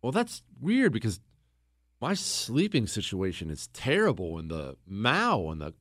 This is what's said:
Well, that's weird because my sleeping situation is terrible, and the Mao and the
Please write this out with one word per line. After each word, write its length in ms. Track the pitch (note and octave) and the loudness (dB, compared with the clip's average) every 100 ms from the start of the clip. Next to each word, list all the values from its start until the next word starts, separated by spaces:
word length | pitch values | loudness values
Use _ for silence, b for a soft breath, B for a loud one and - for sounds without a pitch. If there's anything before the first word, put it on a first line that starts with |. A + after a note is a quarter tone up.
Well, 100 | B2 | 2
that's 300 | E3+ A#3+ - _ - | 2 0 -4 _ -8
weird 320 | D3 B3 A#3+ | 0 4 4
because 280 | A#2 A2 F2 _ _ _ _ _ _ _ _ | 4 -2 -4 _ _ _ _ _ _ _ _
my 140 | C3+ | -2
sleeping 720 | G3 - - - C3+ G3+ D#3 G#2 | -2 -2 -4 0 2 2 2 0
situation 640 | G#2+ F#2+ F#2+ F#2+ E2+ D#2 | -2 -4 -2 -2 -2 -6
is 180 | D2+ - | -6 -10
terrible, 680 | - B2+ E3+ G#3+ F#2+ F2 E2 | -6 0 4 4 2 -4 -6
and 120 | D#2+ | -6
the 260 | D#2+ C#2 C2+ - | -6 -6 -12 -10
Mao 640 | F#2+ A#2 D#3+ A#3+ D#3 D#2+ | 0 2 4 2 2 0
and 120 | D#2+ | -4
the 140 | D2+ - | -8 -10